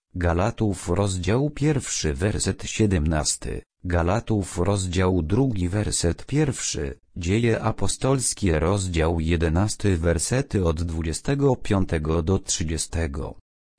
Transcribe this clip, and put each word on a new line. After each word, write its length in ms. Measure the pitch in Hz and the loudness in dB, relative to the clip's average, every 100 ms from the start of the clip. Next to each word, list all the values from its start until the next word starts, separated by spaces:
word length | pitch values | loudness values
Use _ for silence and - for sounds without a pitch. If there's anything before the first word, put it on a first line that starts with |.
| _ 90 | _ -2
Galatów 760 | 85 85 107 110 110 92 - | 0 2 0 0 -2 -2 -2
rozdział 600 | 87 101 92 85 117 147 | 0 0 0 0 0 0
pierwszy, 640 | - 147 147 - - 80 | 0 0 0 -2 -4 -2
werset 500 | 67 101 76 95 - | 0 -2 0 -2 -4
siedemnasty, 1000 | - - 107 92 76 78 71 - - 52 - _ | -6 0 2 2 2 0 0 -4 -6 -10 -12 _
Galatów 720 | 92 85 85 110 - 107 90 - | -2 0 2 0 0 -2 -2 -2
rozdział 640 | 87 101 92 87 92 92 | 0 0 0 2 2 2
drugi, 480 | 76 107 139 101 87 | 2 2 2 0 0
werset 560 | 101 92 - 85 82 - | -2 -2 0 0 -2 -2
pierwszy, 720 | 139 151 - - - 71 - _ - | 0 0 -2 -6 -4 -6 -8 _ -6
Dzieje 460 | 85 107 117 - | 0 2 2 2
apostolskie 960 | 110 - 95 - 131 135 120 - 98 78 | 0 0 0 0 0 0 0 0 0 2
rozdział 600 | 80 101 92 82 80 85 | 2 0 0 0 2 2
jedenasty, 800 | 80 85 82 80 107 - 101 87 | 0 2 2 2 0 0 0 2
wersety 680 | 85 82 - 127 - 104 85 | 2 2 0 -2 0 0 0
od 180 | 78 | 0
dwudziestego 720 | 85 82 80 78 - 143 139 123 | -2 -4 -4 -4 -2 2 2 2
piątego 640 | - 98 95 82 76 82 | 2 2 2 0 0 0
do 180 | 80 95 | 2 0
trzydziestego. 960 | - - 80 78 - 85 80 69 - - _ _ _ | 0 -4 -2 -4 -4 -4 -4 -4 -8 -12 _ _ _